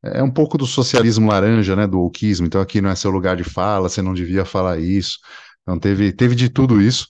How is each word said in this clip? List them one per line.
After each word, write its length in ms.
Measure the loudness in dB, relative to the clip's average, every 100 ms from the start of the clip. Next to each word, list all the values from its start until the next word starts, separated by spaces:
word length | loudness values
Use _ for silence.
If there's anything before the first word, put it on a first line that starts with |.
é 200 | -6 -2
um 80 | -2
pouco 260 | 0 0 0
do 80 | -2
socialismo 600 | -2 0 2 2 2 2
laranja, 480 | 2 2 2 2 0
né, 100 | 0
do 140 | 0
wokeismo, 460 | -2 -2 -2 0 0
então 140 | 0
aqui 200 | 0 0
não 100 | 0
é 60 | 0
seu 140 | -2
lugar 260 | -2 -2 -2
de 80 |
fala, 440 | -4 -4 -2 0 -2
você 140 | -2
não 120 | -4
devia 300 | -4 -2 -2
falar 360 | -2 -2 -2 -2
isso. 380 | 0 -2 -2 -10 -16 -20 -20 _
Então 160 | -8 -4
teve, 340 | 0 0 0
teve 220 | 2 0
de 140 | 2 0
tudo 300 | 2 4 4
isso 260 | 4 0 -8